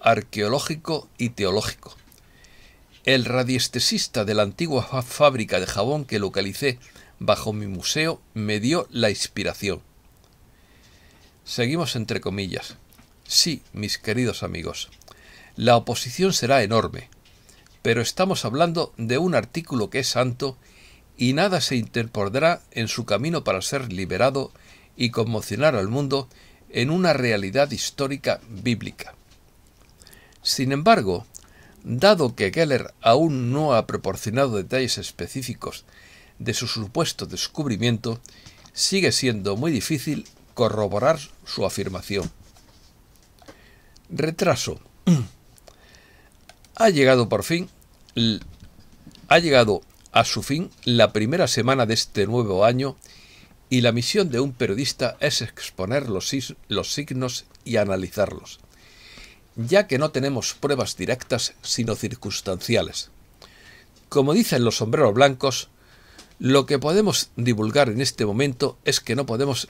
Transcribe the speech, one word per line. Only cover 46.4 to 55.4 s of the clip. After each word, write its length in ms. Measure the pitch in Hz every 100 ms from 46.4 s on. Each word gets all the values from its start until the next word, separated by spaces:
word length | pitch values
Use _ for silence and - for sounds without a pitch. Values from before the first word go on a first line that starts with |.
| - - - -
Ha 120 | 226
llegado 400 | 151 131 131 110
por 160 | 104
fin, 240 | - 170 180 - _ _ - 117
l-, 240 | 113 98 - - - - - - - - -
ha 120 | 165
llegado 420 | 170 131 110 95 - - -
a 100 | 113
su 200 | 117 110
fin 280 | - 156 190 - 123
la 260 | 117 104
primera 380 | 107 110 175 135
semana 360 | - 117 135 110
de 80 |
este 320 | 113 - 110 98
nuevo 380 | 123 104 92
año 320 | 110 127 135 - - - - - - - -
y 120 | 127
la 100 | 120
misión 380 | 117 - 208 190
de 100 | 117
un 140 | 143
periodista 640 | 123 110 104 135 - 120 -
es 220 | 147 -